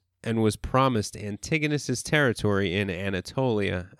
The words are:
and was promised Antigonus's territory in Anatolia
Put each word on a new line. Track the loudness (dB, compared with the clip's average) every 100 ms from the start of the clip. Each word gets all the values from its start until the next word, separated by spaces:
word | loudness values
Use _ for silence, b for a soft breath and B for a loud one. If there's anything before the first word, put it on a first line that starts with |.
| _ _
and | -2 2
was | 2 2
promised | 0 2 4 2 -4 -8
Antigonus's | -10 -8 -2 -2 0 -2 -2 -4
territory | 0 2 4 2 2 2 2
in | 2 0
Anatolia | -2 -2 -4 -4 -2 0 0 0 -2 -6